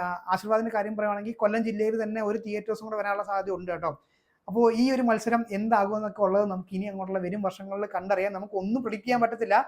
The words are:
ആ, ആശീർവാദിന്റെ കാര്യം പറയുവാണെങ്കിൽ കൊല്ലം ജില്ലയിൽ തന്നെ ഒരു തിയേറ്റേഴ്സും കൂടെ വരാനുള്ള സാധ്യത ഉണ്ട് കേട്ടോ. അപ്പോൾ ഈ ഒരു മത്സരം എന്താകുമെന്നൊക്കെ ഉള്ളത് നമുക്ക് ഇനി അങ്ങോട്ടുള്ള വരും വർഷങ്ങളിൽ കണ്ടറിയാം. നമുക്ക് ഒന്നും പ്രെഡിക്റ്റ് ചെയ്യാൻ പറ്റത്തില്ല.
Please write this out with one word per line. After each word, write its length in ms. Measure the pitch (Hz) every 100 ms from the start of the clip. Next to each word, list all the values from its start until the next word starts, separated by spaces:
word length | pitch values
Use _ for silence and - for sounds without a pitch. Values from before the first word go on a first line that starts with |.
ആ, 20 | 180 175 -
ആശീർവാദിന്റെ 400 | 185 208 220 226 220
കാര്യം 180 | 208 214
പറയുവാണെങ്കിൽ 360 | 208 202 214 233
കൊല്ലം 220 | 214 220 226
ജില്ലയിൽ 360 | 208 214 226
തന്നെ 180 | 214 220 208
ഒരു 80 | 220 220
തിയേറ്റേഴ്സും 400 | 208 214 214 220
കൂടെ 100 | 214
വരാനുള്ള 240 | 202 202
സാധ്യത 320 | 202 196 190 175
ഉണ്ട് 160 | 180
കേട്ടോ. 200 | 170 165 139 _ _ _ _ -
അപ്പോൾ 260 | 208 233 226
ഈ 100 | 254 262
ഒരു 80 | 240
മത്സരം 360 | 220 226 233 226 202
എന്താകുമെന്നൊക്കെ 640 | 220 226 196 214 214 214 190
ഉള്ളത് 180 | 196 208
നമുക്ക് 200 | 185 185 190
ഇനി 80 | 208
അങ്ങോട്ടുള്ള 280 | 196 190 190
വരും 220 | 175 208
വർഷങ്ങളിൽ 440 | 190 185 196 196 208 185
കണ്ടറിയാം. 380 | 190 190 196 190
നമുക്ക് 180 | 208 196
ഒന്നും 200 | 196 254
പ്രെഡിക്റ്റ് 240 | 233 208 240
ചെയ്യാൻ 140 | 247
പറ്റത്തില്ല. 320 | 226 233 226 208